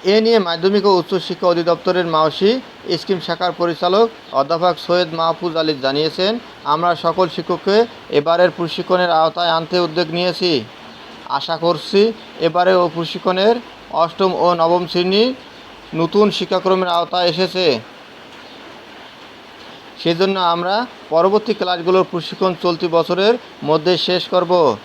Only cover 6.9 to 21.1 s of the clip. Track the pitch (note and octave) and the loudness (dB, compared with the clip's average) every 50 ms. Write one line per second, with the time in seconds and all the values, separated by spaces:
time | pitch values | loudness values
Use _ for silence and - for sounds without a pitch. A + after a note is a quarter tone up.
6.9 | E3+ - - E3+ E3 F3+ F#3 E3+ - - E3 - F3+ E3 - G3+ G3 G#3+ A#3 A#3 | -2 0 0 -2 0 2 0 0 0 -8 -4 -4 -4 -4 -2 0 2 2 2 0
7.9 | - - - - - C#3+ D3 D#3+ E3 E3+ F3+ F3+ D#3 - F3 E3 - - F3 - | -2 -18 -14 -2 0 0 2 2 2 4 4 2 2 -2 -6 -6 -4 -8 -2 0
8.9 | F#3 F3+ F3+ F3 E3+ D#3+ D#3+ D#3+ D#3 - F3 E3+ E3 E3 E3 D#3 - F3+ F3 E3 | 0 2 2 2 2 2 2 2 0 -2 -2 0 0 0 -2 -2 -2 0 0 0
9.9 | D#3 E3 F3+ D#3 D#3+ F3 F3 F3+ E3+ - F#3 F3+ E3 C3 A2 A2 - - - - | 0 -2 -4 -2 -2 -2 -2 -2 -2 -2 -2 0 0 0 -2 -6 -16 -20 -20 -20
10.9 | - - - - - - - - - C#3 - - E3 D#3 D#3+ E3+ E3 D3+ - - | -20 -20 -20 -20 -20 -20 -12 -6 -6 -6 -4 -4 -6 -2 0 0 0 -2 -4 -2
11.9 | - G3 G3+ A3+ A3 - - - - - D#3+ E3 D#3+ F3 F3+ F#3 F#3+ F#3 F3 E3+ | 2 4 4 4 2 -4 -12 -20 -10 -4 -4 -2 0 2 2 4 4 4 2 0
12.9 | D#3 E3 E3+ D#3+ - F3+ - - F3+ F#3 F#3+ G#3+ A#3+ B3 A#3 - - - - - | -2 -4 -6 -6 -6 -6 -2 -2 0 2 2 2 2 0 -2 -14 -20 -20 -18 -8
13.9 | - D#3 E3 E3+ E3 - G3 F#3+ F3+ - D#3 F3 F3 E3+ E3 E3 F3 F3+ F3+ F3 | -2 -2 -2 -2 0 0 0 0 0 2 2 2 2 2 2 2 2 0 0 -2
14.9 | - F3+ F3 F3+ F#3+ G3+ A3+ B3+ C4 C4 - - - - - - - - - - | -2 -2 0 2 2 2 2 2 0 -6 -14 -20 -20 -20 -20 -20 -20 -20 -20 -10
15.9 | - D#3+ E3 D#3+ - G#3 G#3 G#3+ - - F#3 F3+ G3 F#3 F#3 F#3+ F#3+ F#3 F#3 F3+ | -4 -2 -2 0 2 2 2 2 2 -2 -4 -2 -2 -2 0 2 0 2 0 0
16.9 | F3 E3+ E3+ E3 - F3+ F3+ F3 D#3+ D#3+ F#3 F3 - F#3 F#3 E3 C3+ A2+ A2+ - | 0 -2 -2 -2 -2 0 0 0 0 0 -2 -2 -2 0 0 2 0 0 -4 -10
17.9 | - - - - - - - - - - - - - - - - - - - - | -20 -20 -20 -20 -20 -20 -20 -20 -20 -20 -20 -20 -20 -20 -20 -20 -20 -20 -20 -20
18.9 | - - - - - - - - - - - - - - - - - - - - | -20 -20 -20 -20 -20 -20 -20 -20 -20 -20 -20 -20 -20 -20 -20 -20 -20 -20 -20 -20
19.9 | - - - E3 E3+ E3 F#3 F#3+ G3 F#3+ F3+ E3+ E3+ E3+ F3 F3+ G3 G#3+ B3 B3 | -18 -6 -2 -2 0 2 2 0 0 0 0 0 0 0 0 -2 -2 -2 -2 -4
20.9 | - - - - | -10 -18 -10 -2